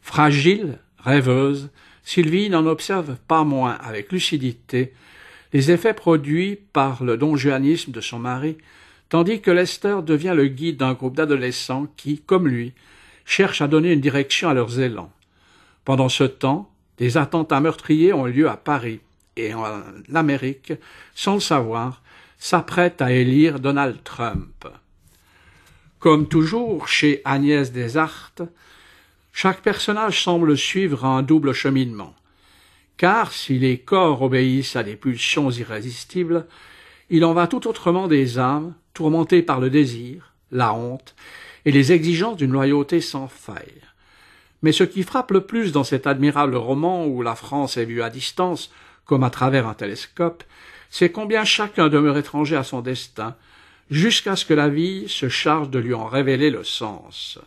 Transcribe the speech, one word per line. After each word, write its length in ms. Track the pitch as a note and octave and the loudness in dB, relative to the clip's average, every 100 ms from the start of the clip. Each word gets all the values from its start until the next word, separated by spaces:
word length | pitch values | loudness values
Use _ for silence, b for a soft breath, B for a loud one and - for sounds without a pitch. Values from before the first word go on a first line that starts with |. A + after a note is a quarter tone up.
Fragile, 760 | - - D3+ C#3+ D3 G3+ G3+ - _ _ | -4 2 4 4 2 2 -2 -10 _ _
rêveuse, 680 | - C#3 B2+ B2+ C#3 C#3+ C#3 b b b | 0 2 2 2 0 -2 -8 b b b
Sylvie 440 | - - D#3 F3 G#3 | -6 0 2 2 0
n'en 180 | F3 D#3+ | 2 2
observe 500 | D#3 - G3 D3+ B2 _ | 0 -2 -4 -4 -10 _
pas 160 | D#3+ | 2
moins 300 | D#3 C#3 B2+ | 2 2 0
avec 400 | A#2 A#2+ G#2+ G2+ | -2 -8 -10 -6
lucidité 840 | F#3 - D#3 C3 A#2 _ B2 B2+ B B B B B B | -4 -2 -2 -4 -6 _ -4 -4 B B B B B B
les 200 | C#3+ C3+ | 2 4
effets 220 | F3 A3 | 4 2
produits 640 | G#3+ - D#3+ C#3 D#3 F#3+ G3+ _ | 0 2 2 2 -2 -2 -4 _
par 300 | - C3+ B2 | 0 0 0
le 140 | B2+ A2+ | -2 0
donjuanisme 760 | D3 D3 C3 C3+ C3+ E3 - | 0 2 0 0 0 0 -4
de 100 | A#2 | -10
son 200 | G2+ A#2+ | -10 -8
mari, 360 | B2 B2+ D3+ D#3+ b b b b b | -6 -4 -6 -8 b b b b b
tandis 320 | E3 E3+ A3 | 0 2 0
que 100 | - | 2
Lester 500 | F3+ F3+ - G3+ G3+ | 2 2 -2 -2 -2
devient 300 | D#3+ D#3 F3+ E3+ | 0 0 2 2
le 120 | C#3 | 2
guide 280 | B2+ E3 C#3+ | 0 -6 -2
d'un 160 | C3 | -2
groupe 240 | B2+ C3 C3 | -2 -4 -2
d'adolescents 720 | D#3 C#3 B2 B2 - C3 C#3+ - | 0 0 -2 -6 -6 -6 -6 -10
qui, 240 | C#3 D3 | -8 -8
comme 260 | - F#3 E3 | 0 2 2
lui, 280 | A#2+ A#2+ - b b b b | -2 -6 -12 b b b b
cherchent 380 | - - D3 - | -6 0 0 2
à 40 | D3 | 2
donner 260 | D#3 E3+ | 4 4
une 100 | D#3+ | 2
direction 480 | C#3 C3+ C#3 - F3+ | 2 0 0 -2 0
à 40 | |
leurs 260 | C3+ A2+ A#2+ | 0 0 -2
élans. 300 | B2+ G#2 F2+ _ b b b b b b - | -2 -4 -12 _ b b b b b b -2
Pendant 240 | C3+ C3 | 2 2
ce 140 | - | 2
temps, 460 | C3+ - C3+ D3+ G3+ _ _ _ | 0 0 -2 -2 -6 _ _ _
des 180 | B2 C3+ | 0 2
attentats 460 | F3 E3+ D#3+ C#3 | 0 -2 0 2
meurtriers 500 | D#3 D3+ - D#3 F3 | 2 -2 0 4 4
ont 140 | E3+ B2+ | 4 0
lieu 240 | B2 D3+ | 2 0
à 80 | G#2 | 0
Paris 420 | - D3 A#2 A2 _ _ _ - | -4 -4 -4 -10 _ _ _ -8
et 180 | A2+ | -8
en 100 | A2+ A2 G#2 G#2 F#2 - | -6 -8 -8 -14 -18 -4
Amérique, 600 | D3 D#3 C#3 B2+ C3+ - D#3 B B B | 0 0 0 -4 -8 -10 -12 B B B
sans 200 | - - | -6 0
le 60 | G3+ | 0
savoir, 600 | G3 D3+ A2+ A2+ A#2+ B2+ b b b b | 2 0 2 -4 -6 -8 b b b b
s'apprête 640 | - F3 D#3 - F3 F3 | -2 -2 0 2 2 2
à 100 | B2+ | 2
élire 500 | B2+ B2 C3 D#3+ C#3+ | 4 4 6 4 2
Donald 360 | C3 C#3+ C3+ G#2+ | -2 0 -2 -4
Trump. 640 | - - A#2 G2 F2 - - - _ _ _ b b b b b b b b _ | -12 -8 -6 -6 -8 -16 -20 -20 _ _ _ b b b b b b b b _
Comme 280 | E3+ D3+ D3 | 4 4 4
toujours 580 | E3 D#3+ A3+ A#3+ F3+ - | 2 2 0 -2 -4 -2
chez 360 | - D3+ C#3 | 2 2 2
Agnès 480 | C3+ C#3 C#3+ D3 C3+ | 0 0 2 2 0
Desartes, 680 | B2 A#2+ C3+ D#3 - - - E3+ _ b b b b b b b | -4 -4 -2 -2 -4 -20 -14 -14 _ b b b b b b b
chaque 300 | - F#3+ F#3 | -2 -2 0
personnage 600 | - G3+ - G#3 A3 - | -2 -2 -2 -2 0 -2
semble 320 | - F3 E3 | 0 2 2
suivre 520 | C#3+ - F#3 F#3+ C#3 C3 | 2 0 -2 -2 -2 0
un 160 | C3 | 0
double 320 | C3+ D#3 C#3+ | 4 2 2
cheminement. 600 | B2+ C#3 C3+ B2+ G#2+ F2 _ b b b b b b b _ | 0 0 0 0 -6 -14 _ b b b b b b b _
Car 340 | F3+ A3 G3 | 2 2 -2
si 260 | - - C3 | -6 -4 0
les 200 | C3 B2 | 0 0
corps 420 | - G3 F3 C3+ | 0 2 2 2
obéissent 560 | C3 C3 C3 C3 C3 B2+ | 0 2 2 0 -2 -4
à 60 | |
des 140 | G#2 G#2+ | -6 -4
pulsions 540 | C3+ A#2 - - C#3+ | -4 -4 -2 0 0
irrésistibles, 960 | A#2+ A2 A2 A#2+ A#2+ - F3+ E3+ E3+ D#3+ B B B B B B | -2 -8 -8 -10 -12 -8 -4 -2 -2 -4 B B B B B B
il 160 | E3 | 4
en 80 | E3 | 4
va 140 | E3 E3+ | 4 2
tout 200 | B3 A3+ | 0 -4
autrement 400 | A3 F3+ F3 F#3+ | -2 0 0 2
des 320 | D3+ C3 A#2+ | 2 2 0
âmes, 360 | B2+ D3 E3 E3+ _ | 0 0 -4 -12 _
tourmentées 500 | - D#3+ D#3+ D#3+ F3+ | -4 0 0 4 2
par 180 | E3+ C3+ | 4 0
le 100 | B2+ | 2
désir, 640 | C#3+ C#3 A#2 B2 D#3 - _ _ | 2 2 -2 -12 -16 -20 _ _
la 240 | B2 A#2+ | -2 0
honte 400 | A2 A#2+ B2+ - _ B B B B | 0 -6 -10 -16 _ B B B B
et 60 | - | 2
les 220 | C#3 C3+ | 4 6
exigences 440 | F3 D#3+ E3 G#3+ G3+ | 4 4 0 -2 -2
d'une 140 | C3+ | 0
loyauté 500 | C3+ C3+ C#3+ C#3+ E3+ | 2 2 0 2 -2
sans 280 | D#3+ C#3 C3+ | -2 -10 -12
faille. 520 | - - G#2+ - - - _ b b b b b b | -16 -18 -16 -18 -20 -20 _ b b b b b b
Mais 100 | D#3 | 2
ce 100 | D#3 | 4
qui 220 | F#3 F#3+ | 2 0
frappe 260 | F3+ C4 B3 | -4 -2 2
le 120 | F#3+ | 0
plus 280 | F#3+ A3+ G#3+ | 0 -2 0
dans 140 | D3 | 0
cet 240 | C3 C3+ C#3+ | 0 -2 0
admirable 480 | C3+ C#3+ C#3+ C#3+ B2 | 2 2 2 0 0
roman 500 | A#2 C3+ E3 F#3 D#3 | -2 0 0 -2 -4
où 160 | B2+ | -2
la 140 | A#2 A2+ | -4 -6
France 400 | - C#3+ C3+ - | -6 -4 -4 -4
est 80 | |
vue 180 | A2+ A#2 | -4 -4
à 80 | A#2 | -6
distance, 640 | B2+ C3 - F#3 E3+ - b b b | -6 -10 -4 -2 -2 -10 b b b
comme 180 | _ C#3 | _ 2
à 80 | B2+ | 2
travers 380 | - C3 C3+ A2+ | 0 0 0 -2
un 60 | |
télescope, 680 | G#2 G#2 G#2 - - E3+ E3+ - B B B B | -6 -8 -10 -14 -4 -4 -4 -20 B B B B
c'est 220 | - F3 | 0 0
combien 320 | F3 G#3 A3 | 0 -2 -2
chacun 440 | G#3+ - G#3 - D#3+ | 0 0 0 2 2
demeure 300 | D3 D3 C#3+ | 4 4 2
étranger 380 | D3 D3 D3+ D#3 | -2 -2 0 -2
à 80 | |
son 160 | C3 C3 | -4 -8
destin, 560 | B2 B2+ - - A2 B2+ b b b b b | -6 -8 -10 -10 -10 -12 b b b b b
jusqu'à 460 | C#3+ G#3 A3+ - | 0 2 2 -2
ce 100 | F#3+ | -4
que 80 | - | 2
la 160 | D3+ D3 | 2 2
vie 400 | C#3+ F3 F#3+ G3+ | 0 -2 -4 -8
se 200 | - C3 | -6 -4
charge 420 | - E3 D#3 C#3+ | -2 0 0 0
de 80 | C3 | -4
lui 160 | A#2+ | -2
en 120 | A#2+ A2 | -4 -2
révéler 440 | C3 C3+ C3 D3+ | -2 2 2 2
le 140 | A2+ | 0
sens. 720 | F2 - A2 G2 - - - - | -6 -8 -8 -10 -16 -16 -16 -16